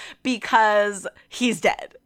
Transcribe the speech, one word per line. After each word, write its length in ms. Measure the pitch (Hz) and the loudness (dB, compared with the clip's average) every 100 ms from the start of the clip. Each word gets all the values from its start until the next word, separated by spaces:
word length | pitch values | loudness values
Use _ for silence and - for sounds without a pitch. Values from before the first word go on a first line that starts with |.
| - - | -18 -8
because 840 | 254 240 - 233 220 208 208 196 - _ _ | -4 -4 2 4 4 4 2 -4 -12 _ _
he's 320 | - 240 185 | -2 -2 0
dead. 360 | 190 - - - | -2 -2 -10 -20